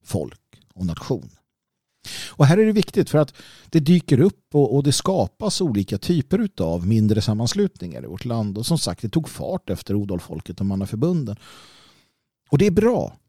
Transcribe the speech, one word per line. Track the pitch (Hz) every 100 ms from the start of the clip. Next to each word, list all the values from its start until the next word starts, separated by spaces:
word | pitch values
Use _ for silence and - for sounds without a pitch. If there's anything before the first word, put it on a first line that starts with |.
folk | - 98 69 - _ _ _
och | - 92
nation. | 82 - 117 - _ _ _ _ _ _ _ - - -
Och | - 139
här | 180
är | 220
det |
viktigt | 214 - - -
för | -
att | 147 - - - -
det | 170
dyker | 139 180 - 127
upp | 180 - _ 147
och, | 139 131
och |
det | 143
skapas | 131 - 185 104 _ 214 -
olika | 175 156 190 98
typer | - 170 131 196
utav | 208 - 82 85 90
mindre | 110 107 107
sammanslutningar | 107 107 120 196 202 _ 90 64
i | 62
vårt | 92 135
land. | 117 107 98
Och | 120
som | 165
sagt, | - 87
det | 110
tog | 165 147
fart | - - 185 -
efter | 92 - 101
Odalfolket | 101 90 - 80 - 92
och | 98
Mannaförbunden. | 95 95 110 156 180 123 101 - - - - _ _ _ _ _ _ _
Och | 143
det | 202
är |
bra. | 185 220 220 62 -